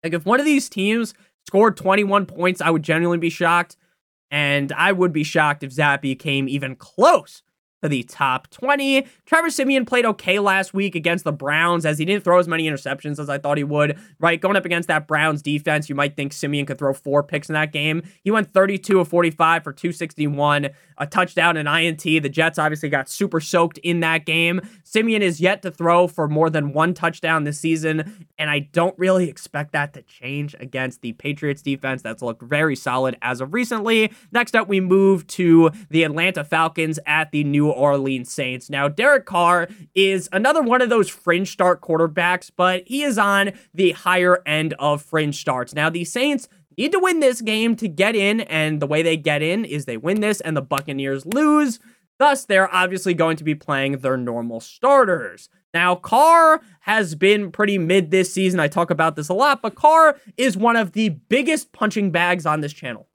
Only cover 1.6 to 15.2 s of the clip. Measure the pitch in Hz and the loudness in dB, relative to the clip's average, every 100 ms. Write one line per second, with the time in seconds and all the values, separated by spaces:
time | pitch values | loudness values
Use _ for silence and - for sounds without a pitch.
1.6 | 220 - 185 196 202 202 180 151 180 180 | 2 2 0 2 2 0 -2 -2 -2 0
2.6 | 165 160 156 160 175 175 165 160 170 175 | 0 0 0 0 0 0 -2 -2 0 0
3.6 | 170 - _ _ _ _ _ 143 143 143 | -2 -12 _ _ _ _ _ -4 0 0
4.6 | 139 127 180 190 180 156 151 165 151 147 | -2 0 0 2 0 0 -2 0 0 0
5.6 | 135 127 147 139 139 131 151 139 135 139 | -6 0 0 0 -2 -6 -4 -4 -2 -4
6.6 | 135 131 - - 277 320 - - _ _ | -6 -12 -14 2 4 4 -2 -20 _ _
7.6 | _ _ 156 135 - - 139 127 _ - | _ _ -4 -4 -4 -4 -2 -2 _ -8
8.6 | 254 285 269 269 269 _ _ 320 330 - | -2 0 2 0 -2 _ _ 0 0 -2
9.6 | 269 269 240 254 233 - - 196 202 190 | 0 0 2 0 0 -2 -2 0 0 0
10.6 | 190 196 196 165 160 202 156 147 139 151 | -2 -4 -4 -2 -2 -2 -4 -6 -2 0
11.6 | 175 175 156 151 160 202 180 180 170 165 | 2 0 0 -2 -2 -2 4 2 2 -2
12.6 | 156 139 131 139 147 147 147 143 147 147 | -2 -4 -6 -8 -8 -8 -6 -4 -2 -2
13.6 | 143 147 147 147 - _ 165 170 185 196 | -2 0 0 -2 -14 _ -2 0 0 0
14.6 | 180 170 170 156 151 151 | 0 -4 0 -2 0 0